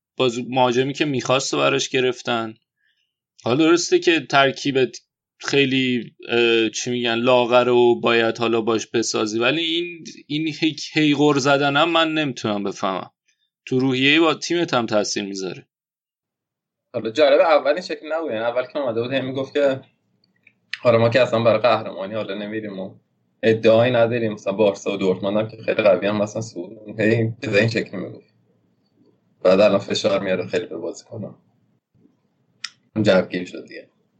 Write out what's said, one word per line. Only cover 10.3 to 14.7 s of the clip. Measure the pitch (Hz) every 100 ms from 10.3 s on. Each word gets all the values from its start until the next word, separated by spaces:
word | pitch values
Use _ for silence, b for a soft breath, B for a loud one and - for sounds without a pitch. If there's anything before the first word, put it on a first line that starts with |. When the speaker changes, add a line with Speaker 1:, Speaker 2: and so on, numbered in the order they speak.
| 147 160 147
Speaker 1:
هی، | 160 156 -
هی | 156 151 139
غر | 147 139
زدنم | 135 139 143 143 170
من | 165 160
نمی‌تونم | 156 147 120 113 104
بفهمم. | 101 92 98 92 - _ _ _ _ _ -
تو | 131
روحیه | 131 127 135 156
با | 165
تیمت | 135 - 170 170